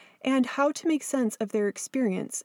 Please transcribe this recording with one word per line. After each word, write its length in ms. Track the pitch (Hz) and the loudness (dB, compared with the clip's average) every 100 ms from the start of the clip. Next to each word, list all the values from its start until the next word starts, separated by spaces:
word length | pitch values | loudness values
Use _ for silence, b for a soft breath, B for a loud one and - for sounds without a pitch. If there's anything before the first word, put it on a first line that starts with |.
| B B | B B
and 220 | - 269 247 | 0 2 2
how 260 | - 285 | 2 0
to 140 | - 330 | 2 0
make 160 | 302 | 0
sense 340 | - 269 226 - | 0 0 0 0
of 160 | 214 | -2
their 160 | 220 208 | 0 0
experience 760 | - - 262 233 185 - - | -2 -6 0 0 0 -4 -8